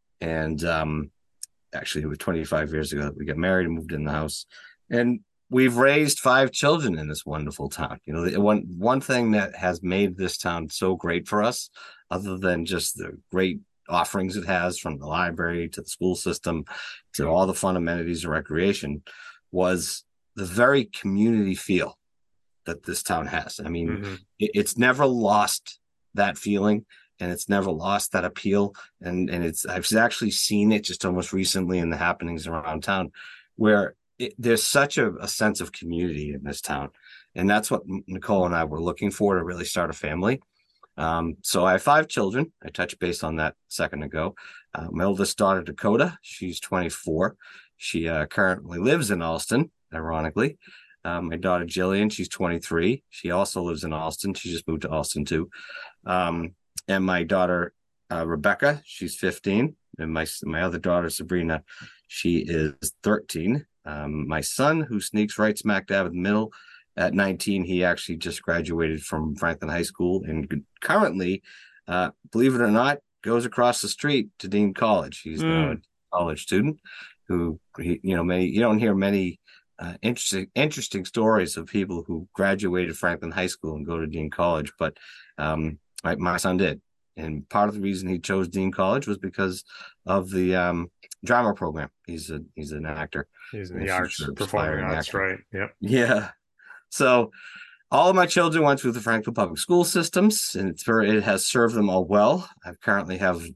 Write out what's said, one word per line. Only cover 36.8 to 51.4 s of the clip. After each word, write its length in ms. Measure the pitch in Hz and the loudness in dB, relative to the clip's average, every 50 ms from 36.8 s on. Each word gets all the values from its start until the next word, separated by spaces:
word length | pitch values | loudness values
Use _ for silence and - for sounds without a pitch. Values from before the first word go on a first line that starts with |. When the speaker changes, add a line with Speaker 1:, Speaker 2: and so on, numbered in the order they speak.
| 69 - _ _ - - - - - _ - | -6 -10 _ _ -20 -20 -20 -20 -20 _ -4
Speaker 1:
And 140 | 87 90 101 | 0 2 4
that's 200 | 104 107 107 - | 4 4 2 0
what 120 | 127 - - 90 | -2 -2 -4 -4
N-, 160 | 95 92 - | -10 -10 -8
Nicole 380 | 95 92 92 - - 104 95 90 | -8 -10 -6 -2 2 2 4 4
and 100 | 87 87 | 2 2
I 80 | 82 80 | 0 0
were 180 | 73 76 80 | -2 -2 -4
looking 300 | 82 87 - - 107 98 | -2 -4 -2 -2 -2 -2
for 240 | - - 104 101 95 | 0 2 2 2 2
to 80 | 87 82 | 2 0
really 220 | 87 90 85 82 | -2 -6 -6 -6
start 240 | - - 90 85 80 | -4 -2 -2 -2 -2
a 40 | 78 | -4
family. 460 | - - 76 78 87 95 113 135 135 _ _ _ _ _ _ _ _ _ - _ | -6 -6 -4 -2 0 0 0 0 -2 _ _ _ _ _ _ _ _ _ -16 _
Um, 400 | - 80 80 82 85 82 82 78 - | -4 -2 -2 0 -2 -2 -4 -6 -6
so 240 | - - - 92 90 | -4 -2 0 2 4
I 60 | 92 | 4
have 100 | 92 95 | 4 4
five 280 | - 143 143 156 156 - | 4 4 4 4 4 0
children. 420 | - 123 101 95 113 135 160 - _ - | 0 -2 -2 0 0 -2 -2 -4 _ -14
I 80 | - 85 | -16 -10
touched 300 | - - 90 - - - | -6 -6 -6 -6 -4 -4
base 240 | 90 87 85 - 82 | -4 -2 -2 -2 -4
on 140 | 78 80 | -4 -2
that 160 | 80 78 76 - | 0 -2 -2 -4
a 20 | _ _ - | _ _ -10
second 340 | - - 82 - 78 73 76 | -4 -4 -4 -4 -4 -6 -8
ago. 320 | 73 82 78 78 101 - - - - - - - _ - | -6 -4 -4 -4 -4 -6 -10 -18 -20 -20 -20 -16 _ -10
Uh, 120 | - 80 - | -10 -8 -6
my 140 | - 82 92 | -2 0 2
oldest 320 | 101 95 95 98 - - | 2 2 2 0 0 0
daughter, 260 | - 101 98 95 92 - | 2 2 2 2 2 -2
Dakota, 540 | - - - - 104 107 123 160 175 156 - | -6 -6 -2 0 2 4 4 2 0 -2 -8
she's 380 | - - - - 95 90 85 - | -18 -18 -14 -10 -8 -8 -8 -10
twenty-four. 800 | - - 95 90 87 80 - - - 85 78 82 92 107 - _ - - - - - _ _ | -8 -4 -2 -2 -2 -2 -6 -6 -6 -2 0 0 0 0 -2 _ -20 -20 -20 -20 -20 _ _
She, 320 | - - - - 82 82 82 | -14 -8 -6 -4 -2 -2 -2
uh, 160 | 82 78 76 | -2 -2 -2
currently 520 | - - 107 98 92 92 - - 85 85 | -2 0 2 2 2 2 0 -4 -8 -4
lives 320 | 85 98 131 160 175 123 101 | 0 2 2 2 2 2 0
in 120 | 98 85 | 0 0
Allston, 500 | 82 82 82 80 - - 117 131 156 - _ _ _ _ - | 0 -2 -2 -4 -2 0 2 0 0 0 _ _ _ _ -10
ironically. 640 | 80 80 82 80 80 80 78 - 101 - 160 - _ _ - - - - _ _ _ - | -6 -4 -2 -2 -2 -2 -2 0 0 0 0 -2 _ _ -20 -20 -20 -20 _ _ _ -8
Uh, 160 | 87 87 87 | -6 -6 -4
my 160 | 90 82 82 | -4 -6 -4
daughter, 260 | 82 | -2